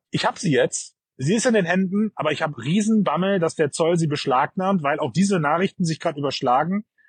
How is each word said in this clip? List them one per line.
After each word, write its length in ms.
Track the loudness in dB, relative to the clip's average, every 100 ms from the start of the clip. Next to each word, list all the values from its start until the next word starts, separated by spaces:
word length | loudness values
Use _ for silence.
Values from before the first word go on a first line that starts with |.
| _
ich 140 | -2 -2
hab 140 | -2
sie 120 | 0
jetzt. 440 | 2 2 -2 -12 _ _ -8
Sie 180 | -2 0
ist 100 | 2
in 80 |
den 120 | 2 2
Händen, 460 | 0 0 -2 -2 -2
aber 160 | -4
ich 100 | -2
hab 160 | -4 -4
Riesenbammel, 840 | -2 0 2 2 2 0 0 0
dass 160 | 0 0
der 160 | -2
Zoll 260 | 0 0 2
sie 100 | 0
beschlagnahmt, 760 | -2 0 0 0 -2 0 0
weil 180 | 0 -2
auch 120 | -2
diese 280 | 0 0 2
Nachrichten 440 | 2 0 0 -2
sich 160 | -4 -2
grad 180 | -4 -2
überschlagen, 680 | -4 -2 2 2 2 -2 -6 _